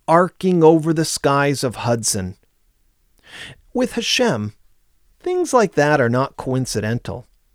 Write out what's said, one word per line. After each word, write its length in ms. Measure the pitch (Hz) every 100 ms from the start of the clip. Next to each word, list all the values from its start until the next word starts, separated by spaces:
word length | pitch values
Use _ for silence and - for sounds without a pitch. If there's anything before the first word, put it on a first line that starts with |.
| -
arcing 560 | 165 180 - 185 180
over 300 | 160 165 151
the 120 | 160 156
skies 580 | - 143 139 143 135
of 140 | 131 104
Hudson. 580 | 120 120 110 107 92 - _ _ _ _ _ _ _ _ - - - - _
With 200 | 247 254
Hashem, 600 | - 226 - 240 123 104 - _ _ _ _ _ _
things 340 | 349 359 349
like 200 | 254 208
that 260 | - 147 147
are 100 | 120
not 280 | 123 135 -
coincidental, 880 | - 131 127 110 104 117 - 90 - _ _